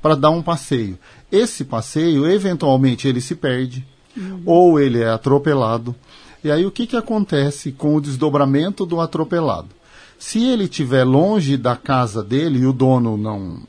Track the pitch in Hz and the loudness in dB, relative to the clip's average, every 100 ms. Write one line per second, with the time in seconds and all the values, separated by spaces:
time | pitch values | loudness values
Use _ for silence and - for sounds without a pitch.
0 | 156 156 151 165 165 165 - 131 107 92 | 2 2 2 0 -2 -6 -2 -4 -4 -8
1 | - - _ 196 233 - 135 113 110 151 | -16 -20 _ 0 0 -4 -6 -6 -4 -2
2 | 165 147 151 202 190 170 156 131 135 120 | 0 2 2 2 0 -2 2 4 2 2
3 | 139 123 127 170 147 127 131 127 127 _ | -2 -2 -4 -6 -4 -2 -4 -8 -16 _
4 | _ - 190 190 175 170 180 156 139 117 | _ -14 -12 -10 2 6 6 6 4 2
5 | 113 113 135 143 143 143 113 117 117 123 | 0 0 2 2 2 0 0 -2 -6 -12
6 | _ - - - 151 151 190 - 233 240 | _ -20 -20 -10 -2 0 0 -2 -4 -4
7 | 220 214 202 151 139 143 147 135 147 151 | -2 -2 0 0 0 -4 -10 -4 0 0
8 | 147 131 151 143 139 139 170 202 180 165 | 0 -2 0 2 2 2 0 -4 -4 -2
9 | 160 160 160 175 156 87 80 - _ - | -2 -4 -2 -2 -2 -4 -8 -20 _ -20
10 | - _ - 220 247 240 190 - 135 131 | -20 _ -6 -2 0 0 -2 -4 0 2
11 | 127 135 185 214 143 139 120 120 - 131 | 4 4 4 2 0 0 0 -4 -2 -2
12 | 120 107 101 131 160 131 127 127 131 131 | -2 -4 -4 -2 0 0 0 2 4 4
13 | 117 107 107 104 92 87 | 2 -2 -4 -6 -8 -12